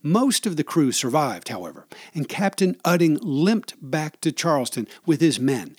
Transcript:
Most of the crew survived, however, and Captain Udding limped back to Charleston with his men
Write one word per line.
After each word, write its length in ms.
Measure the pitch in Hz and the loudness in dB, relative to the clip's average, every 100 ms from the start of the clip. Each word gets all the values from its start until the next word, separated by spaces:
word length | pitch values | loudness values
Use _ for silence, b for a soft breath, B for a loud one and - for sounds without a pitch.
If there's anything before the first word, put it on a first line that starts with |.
Most 440 | 147 196 269 - 214 | 2 2 2 0 -2
of 100 | 156 | -4
the 80 | |
crew 260 | 147 170 139 | -2 2 2
survived, 580 | 110 131 143 143 92 - | 0 0 0 0 -4 -10
however, 380 | 104 87 - - B B | -12 -12 -16 -20 B B
and 120 | 170 143 | -8 -6
Captain 480 | - 196 - 185 180 165 | -2 -2 0 0 0 0
Udding 320 | 175 170 147 | 4 4 2
limped 540 | 190 139 175 220 - - | 0 0 2 2 -2 -16
back 360 | 139 156 151 _ | -6 -6 -6 _
to 100 | 165 | -4
Charleston 560 | - 170 147 120 - 110 B | -2 0 0 0 -6 -8 B
with 160 | - 156 | -2 2
his 180 | 165 110 | 4 2
men 380 | 131 131 87 | 0 -2 -6